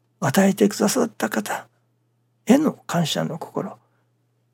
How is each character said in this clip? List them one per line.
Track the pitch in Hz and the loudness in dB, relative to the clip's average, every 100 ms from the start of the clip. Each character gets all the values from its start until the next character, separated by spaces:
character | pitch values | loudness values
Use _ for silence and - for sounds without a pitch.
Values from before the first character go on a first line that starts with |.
| _ _ | _ _
与 | - 139 196 | -2 2 2
え | |
て | 196 208 | 4 2
く | - | 2
だ | 208 | -2
さ | 254 | 0
っ | 240 | -2
た | - 220 | -4 -4
方 | 214 208 - - _ _ _ _ _ _ _ | -4 -6 -8 -10 _ _ _ _ _ _ _
へ | - 262 | 4 4
の | 302 - _ | 4 -4 _
感 | 170 160 | -4 -2
謝 | - | -2
の | 80 165 | -4 -6
心 | - - 196 - _ _ _ _ _ _ _ | -8 -8 -10 -12 _ _ _ _ _ _ _